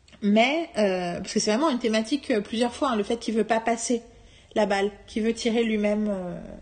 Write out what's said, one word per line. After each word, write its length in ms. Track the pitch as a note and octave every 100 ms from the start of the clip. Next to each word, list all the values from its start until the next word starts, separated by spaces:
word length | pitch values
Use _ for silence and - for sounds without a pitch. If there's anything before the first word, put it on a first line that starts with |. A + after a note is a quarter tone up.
| _ -
Mais, 480 | G#3 G#3+ B3 D#4+ E4 -
euh, 420 | G#3 F#3 F3 E3+
parce 140 | F#3
que 60 | A3
c'est 100 | G#3
vraiment 180 | A3 D#4+
une 100 | A#3+
thématique, 520 | A#3 A3 A3 D4 -
euh, 80 | A3
plusieurs 340 | G3+ A3 A#3+
fois, 180 | - C#4+
hein, 40 | A3
le 80 |
fait 140 | G3+ A#3
qu'il 160 | -
veut 100 | A3
pas 160 | G#3 A3+
passer 420 | A3+ A3+ - A#3 - - - - - -
la 100 | G3+
balle, 240 | G3 G3+ - -
qu'il 160 | A3+
veut 120 | A3
tirer 320 | A3+ A#3+ A3+ A3+
lui-même, 420 | G#3+ G#3 G#3+ G#3
euh, 300 | F#3+ F3+ E3+ - -